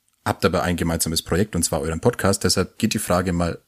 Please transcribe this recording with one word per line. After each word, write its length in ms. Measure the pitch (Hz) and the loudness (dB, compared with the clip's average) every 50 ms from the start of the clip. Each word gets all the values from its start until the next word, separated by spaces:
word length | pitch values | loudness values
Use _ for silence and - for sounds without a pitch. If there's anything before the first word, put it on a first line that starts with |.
| _ _ _ _ _ | _ _ _ _ _
habt 200 | 113 - - - | -4 -2 0 0
aber 180 | 95 82 90 69 | 2 2 2 0
ein 140 | 90 87 | 0 0
gemeinsames 460 | 82 85 82 85 85 - 85 82 78 - | 0 0 -2 0 0 -2 -2 -2 -4 -2
Projekt 340 | - 85 87 104 - - | -2 0 0 0 0 0
und 60 | 85 80 | -2 -2
zwar 160 | - 82 78 | -2 -2 -2
euren 200 | 71 82 82 82 | -2 -2 -4 0
Podcast. 440 | - 120 120 - - 95 101 - - | 0 0 0 2 2 2 2 2 0
Deshalb 340 | 92 - 95 90 - - - | 0 2 0 0 -2 -2 -2
geht 160 | - 107 - | -2 -2 0
die 40 | 110 | -2
Frage 320 | - - 90 90 92 92 87 | 0 0 0 2 2 0 0
mal 260 | 85 87 85 - - - | 0 0 -2 -2 -6 -12